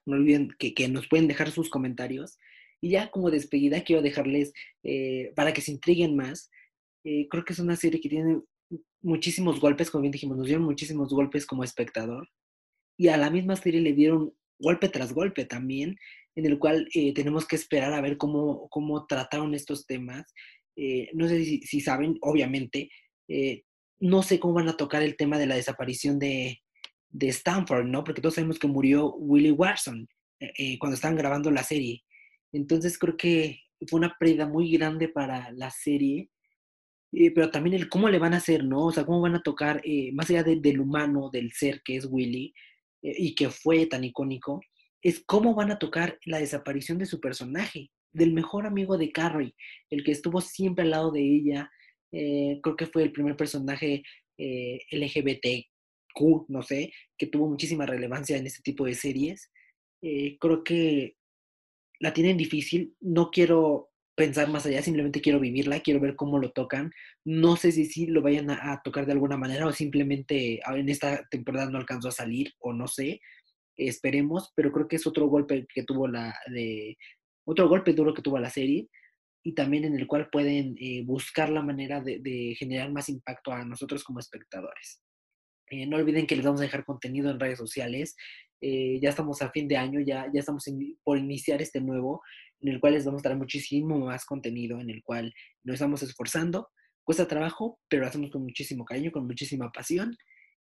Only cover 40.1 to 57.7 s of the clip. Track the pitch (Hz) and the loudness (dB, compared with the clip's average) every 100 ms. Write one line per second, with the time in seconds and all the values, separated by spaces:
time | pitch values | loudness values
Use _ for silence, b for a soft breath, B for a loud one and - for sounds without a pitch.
40.1 | 139 165 170 160 160 147 135 139 151 147 | -2 2 4 4 4 4 4 2 0 2
41.1 | 143 135 127 120 - 139 - - 131 131 | 0 -2 -4 -6 -2 -2 -2 -6 -6 -2
42.1 | 131 123 127 143 - b b _ _ 147 | -2 -2 -4 -8 -14 b b _ _ -8
43.1 | - 170 - 139 - 156 165 160 131 127 | -2 -2 0 -2 0 2 4 4 0 -4
44.1 | - 135 127 - 143 - _ _ _ 180 | -4 -4 -6 -6 -8 -10 _ _ _ 0
45.1 | - - 202 233 214 208 202 151 165 175 | 0 2 2 4 2 0 0 -2 -2 -2
46.1 | - 170 160 143 143 143 139 135 170 190 | -4 -6 -4 -2 -4 -4 -6 -4 -4 -4
47.1 | 165 135 123 123 151 208 160 139 _ _ | -6 -6 -6 -6 -6 -6 -8 -16 _ _
48.1 | 160 165 165 165 202 214 196 190 185 156 | 2 4 4 0 -4 -2 -2 0 0 0
49.1 | - 165 151 127 - B B B 147 143 | -2 -2 0 -4 -8 B B B -4 0
50.1 | 147 170 175 175 - 190 180 165 156 160 | -2 0 -2 -4 -2 -2 2 2 2 0
51.1 | 151 139 147 147 143 - b b b _ | 2 4 4 2 -2 -6 b b b _
52.1 | 165 147 143 143 143 160 160 160 165 156 | -6 -2 0 0 -2 -2 -2 -2 0 0
53.1 | 147 147 143 147 143 135 139 151 139 139 | 0 -2 -2 -4 -4 -4 -4 -2 -4 -6
54.1 | B B - 139 127 123 127 - 147 143 | B B -10 -8 -6 -6 -10 -8 -6 -4
55.1 | 156 135 131 123 123 - _ _ _ _ | -2 -2 0 -2 -4 -6 _ _ _ _
56.1 | - 156 160 - 135 - 139 160 B B | 2 4 4 2 -8 -4 -4 -6 B B
57.1 | - 143 147 156 143 156 | -8 -2 0 0 -2 -4